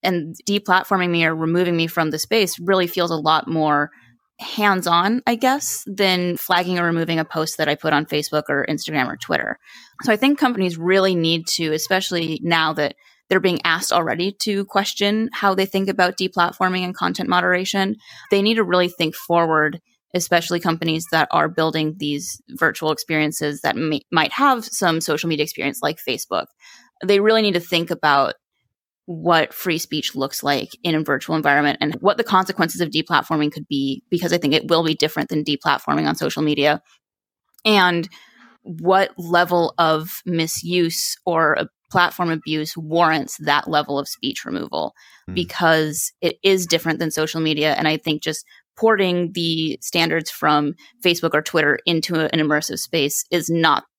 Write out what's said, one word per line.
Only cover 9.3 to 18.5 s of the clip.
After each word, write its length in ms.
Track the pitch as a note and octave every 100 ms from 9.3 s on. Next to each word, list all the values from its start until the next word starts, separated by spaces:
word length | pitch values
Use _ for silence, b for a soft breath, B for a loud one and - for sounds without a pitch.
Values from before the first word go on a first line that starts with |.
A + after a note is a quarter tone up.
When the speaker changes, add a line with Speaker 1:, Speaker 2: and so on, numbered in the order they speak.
| - - - B B B B
Speaker 1:
So 100 | -
I 20 | G#3+
think 220 | C4+ C#4+
companies 400 | C#4 A#3 F#3 E3
really 380 | E3+ F#3+ F#3+ F3+
need 320 | E3 E3 E3 -
to, 180 | E3
especially 640 | D#3 - F#3+ F#3+ F3 D#3+ D#3+
now 280 | E3+ E3 D#3+
that 220 | D3+ D3 - b b _
they're 100 | F#3
being 200 | F#3 F3 E3+
asked 260 | E3 -
already 400 | F3 E3 E3+ F3+ G3+
to 220 | - G3+ G3
question 640 | G3 G3+ - G3+ G#3+ A3+
how 220 | - G3+ F#3+
they 100 | F#3+
think 240 | G3 G3
about 280 | F#3+ F3+ F#3+
deplatforming 680 | F#3 F#3 E3+ - F#3 F#3
and 120 | F3+ F#3+
content 320 | F3+ F#3 F#3
moderation, 680 | F3+ F3+ F3+ F#3+ G3 G3 G#3+ B B B
they 140 | G3+
need 120 | G3+